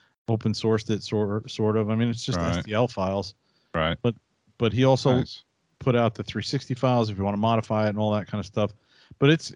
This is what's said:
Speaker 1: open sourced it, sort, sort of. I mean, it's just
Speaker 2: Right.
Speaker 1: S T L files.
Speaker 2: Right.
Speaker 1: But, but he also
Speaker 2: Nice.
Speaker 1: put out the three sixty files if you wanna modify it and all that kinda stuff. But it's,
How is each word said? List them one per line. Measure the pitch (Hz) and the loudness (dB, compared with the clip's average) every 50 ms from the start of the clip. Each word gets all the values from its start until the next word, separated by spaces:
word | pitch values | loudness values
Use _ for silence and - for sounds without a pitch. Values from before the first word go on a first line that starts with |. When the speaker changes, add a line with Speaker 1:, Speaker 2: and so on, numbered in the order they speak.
| _ _ _ _ _ - | _ _ _ _ _ -2
Speaker 1:
open | 113 107 - 110 | -2 0 0 -2
sourced | 104 - - 110 110 104 - - | -2 0 0 2 2 2 0 -2
it, | 107 95 | -4 -4
sort, | - - 113 104 107 98 104 110 - - | -4 -2 -2 -2 0 -2 -2 -4 -6 -6
sort | - - 107 107 107 | -4 -2 0 2 2
of. | 113 107 104 | 2 0 0
I | 110 | 0
mean, | 113 120 120 | 0 0 0
it's | 117 117 - | -2 -4 -4
just | 135 120 87 | -4 -2 -2
Speaker 2:
Right. | 85 85 85 85 | 0 0 -2 -2
Speaker 1:
S | - | -2
T | 107 | -2
L | 104 113 123 | 0 0 0
files. | - - 98 92 95 98 101 90 - - _ _ _ _ _ _ _ - | 0 -2 -2 -2 -2 -2 -2 -4 -6 -10 _ _ _ _ _ _ _ -2
Speaker 2:
Right. | 82 78 82 80 - | -2 0 0 -2 -2
Speaker 1:
But, | - 120 107 - _ _ _ _ _ _ _ - | -2 -2 -2 -4 _ _ _ _ _ _ _ -2
but | 120 107 | 0 0
he | 95 123 131 | 2 4 4
also | 131 131 131 - 135 127 127 | 4 4 4 4 2 2 2
Speaker 2:
Nice. | 80 - - - - _ _ _ _ _ _ - | 0 -2 -8 -16 -20 _ _ _ _ _ _ -4
Speaker 1:
put | - 131 120 | 0 2 2
out | 120 117 110 - | 4 2 2 0
the | - 110 | -4 -8
three | - - 107 - | -8 -8 -8 -4
sixty | - 147 131 - - 127 | -4 -4 -4 -4 -6 -4
files | - 135 127 123 120 113 107 | 0 0 2 2 2 2 0
if | 101 98 | -2 -2
you | 98 | -2
wanna | 101 101 | -2 0
modify | 101 110 113 113 113 - - 110 107 107 | 2 2 2 2 2 0 0 0 0 0
it | 107 | 0
and | 101 107 | 0 0
all | 107 107 | 0 0
that | 104 104 90 - | 0 0 -2 -4
kinda | 110 104 87 | -6 -8 -8
stuff. | - - 113 104 101 - _ _ _ _ _ _ - - - | -4 -2 -2 -2 -2 -4 _ _ _ _ _ _ -20 -2 2
But | 139 143 | 4 4
it's, | 165 160 - - - | 4 4 0 -6 -4